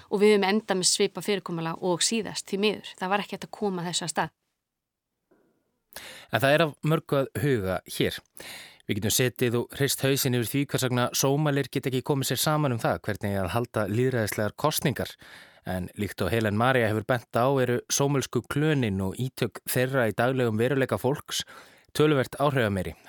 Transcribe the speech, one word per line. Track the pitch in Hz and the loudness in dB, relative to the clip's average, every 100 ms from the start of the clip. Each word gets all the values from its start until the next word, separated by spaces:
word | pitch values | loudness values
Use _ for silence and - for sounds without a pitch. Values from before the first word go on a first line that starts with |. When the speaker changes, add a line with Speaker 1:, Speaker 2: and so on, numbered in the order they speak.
| - | -4
Speaker 1:
og | 208 | 4
við | 208 208 | 6 6
höfum | 190 | 4
endað | 208 - 185 | 2 2 0
með | 175 | 2
svipa | - 196 - 175 | 2 0 -2 -2
fyrirkomulag | 196 - 170 165 165 | -2 -2 -6 -6 -4
og | 185 165 - | -2 0 0
síðast, | 233 190 151 - | -2 -4 -8 -6
því | 190 | 0
miður. | 208 - - - | 0 0 -8 -8
Það | 185 | -2
var | 202 | -2
ekki | 185 190 | -2 -10
hægt | - | -12
að | - | -4
koma | 208 180 170 | -4 -2 -4
þessu | 160 170 | -4 -4
af | |
stað. | - 160 _ _ _ _ _ _ _ _ _ _ _ _ _ _ _ _ - - - - | -4 -4 _ _ _ _ _ _ _ _ _ _ _ _ _ _ _ _ -20 -18 -20 -4
Speaker 2:
En | 113 | 2
það | 135 | 4
er | 151 160 | 4 2
af | - 151 | 0 0
mörgu | 160 - 143 | 0 0 -2
að | 131 107 | 0 0
huga | 143 123 92 90 - - | 0 0 0 -4 -4 -2
hér. | 107 - - - - - - - - | -2 -2 -12 -20 -18 -18 -20 -14 -6
Við | 104 | -2
getum | 101 | 0
setið | - 127 - 123 120 | 2 0 2 0 0
og | - - | -2 -2
hrist | 139 - 135 | -2 0 0
hausinn | 139 139 123 | 0 0 0
yfir | 113 | 0
því | 139 143 | -2 -2
hvers | 135 131 | -2 0
vegna | 123 123 - | 0 0 0
Sómalir | 139 143 151 139 139 | 2 2 2 0 -2
geta | 139 135 | -4 -2
ekki | 127 - | -2 0
komið | 139 131 | 0 0
sér | 131 - | 0 0
saman | 151 147 113 | 2 0 0
um | |
það | 151 92 | 0 -2
hvernig | - 98 104 | -2 -4 -2
eigi | 98 | 0
að | 92 117 | 0 -2
halda | 120 113 101 | -2 -2 0
lýðræðislegar | 110 127 123 107 - 104 - | 0 0 0 -2 -2 -4 -2
kosningar. | 151 - 156 110 92 - - - - - - | -2 0 -2 -2 -6 -8 -20 -20 -20 -16 -6
En | 92 90 - | -6 -6 -6
líkt | 101 - | -6 -2
og | 95 | 0
Helen | 117 110 104 | 0 0 2
Maria | 123 131 110 | 2 4 2
hefur | 110 104 | 0 0
bent | 127 - 117 | -2 0 0
á | 127 139 | 2 2
eru | 123 120 - | 0 -2 -2
sómölsku | - 143 143 - 123 - | -2 0 0 -2 -4 -4
klönin | 143 156 147 117 95 | -2 0 2 0 0
og | 95 - | -2 -4
ítök | 127 - 120 - - | -6 -4 -4 -6 -4
þeirra | 127 127 135 117 | -2 0 2 0
í | 101 | 2
daglegum | 120 131 120 107 | 2 2 0 2
veruleika | 123 135 127 107 | 2 2 0 0
fólks | 123 151 - - - - - - _ - | 0 -2 -4 -8 -8 -14 -20 -20 _ 2
töluvert | 151 143 120 - | 4 4 0 0
áhrifameiri | 147 135 110 98 85 80 | 2 2 2 0 -4 -8